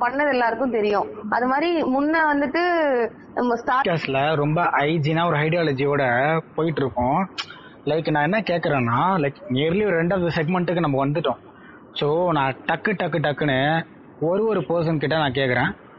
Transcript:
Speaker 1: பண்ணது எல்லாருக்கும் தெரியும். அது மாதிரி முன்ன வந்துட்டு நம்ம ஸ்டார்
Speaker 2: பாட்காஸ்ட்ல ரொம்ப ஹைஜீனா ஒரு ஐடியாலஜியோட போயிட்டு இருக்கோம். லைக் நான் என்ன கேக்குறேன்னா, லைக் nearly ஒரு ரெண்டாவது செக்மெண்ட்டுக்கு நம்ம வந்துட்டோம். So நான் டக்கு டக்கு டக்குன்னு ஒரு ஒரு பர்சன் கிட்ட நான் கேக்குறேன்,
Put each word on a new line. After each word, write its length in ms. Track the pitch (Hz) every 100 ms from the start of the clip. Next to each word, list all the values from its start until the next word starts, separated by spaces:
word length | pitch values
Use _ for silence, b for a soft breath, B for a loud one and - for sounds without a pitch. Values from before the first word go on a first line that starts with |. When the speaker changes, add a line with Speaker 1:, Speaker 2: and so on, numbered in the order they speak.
Speaker 1:
பண்ணது 280 | 240 269 294
எல்லாருக்கும் 420 | 254 233 226 262
தெரியும். 380 | 226 208 202 - - 214
அது 160 | 226 254
மாதிரி 360 | 269 339 330
முன்ன 380 | 254 262 294 330 311
வந்துட்டு 360 | 285 285 330 349 339 294 247 226 B B
நம்ம 220 | - 240 233
ஸ்டார் 280 | - 254
Speaker 2:
பாட்காஸ்ட்ல 500 | 220 160 - 135 147
ரொம்ப 280 | 151 147 160
ஹைஜீனா 640 | 165 139 147 165 143 160 175
ஒரு 100 | 147
ஐடியாலஜியோட 680 | 156 175 160 131 139 143 131 143 147 160 -
போயிட்டு 260 | - 247 -
இருக்கோம். 400 | 135 - 123 160 190 - B B B B
லைக் 260 | 143 156 165
நான் 120 | 151
என்ன 200 | 151 220 180
கேக்குறேன்னா, 520 | 170 165 139 117 120 175 190
லைக் 220 | 143 - -
nearly 360 | 131 156 190 208
ஒரு 160 | 165
ரெண்டாவது 280 | 170 190 170
செக்மெண்ட்டுக்கு 460 | 165 156 185 175 175
நம்ம 260 | 160 135 139
வந்துட்டோம். 320 | 156 151 - - B B B -
So 400 | - 147 160 180
நான் 220 | 170 135 127 -
டக்கு 260 | 165 214
டக்கு 280 | 190 175 165
டக்குன்னு 640 | 147 143 151 131 147 165 - - - -
ஒரு 260 | 156 196 220
ஒரு 140 | 196
பர்சன் 380 | 156 170 160 156
கிட்ட 180 | 143 160
நான் 160 | 143
கேக்குறேன், 380 | 131 135 123 160 - -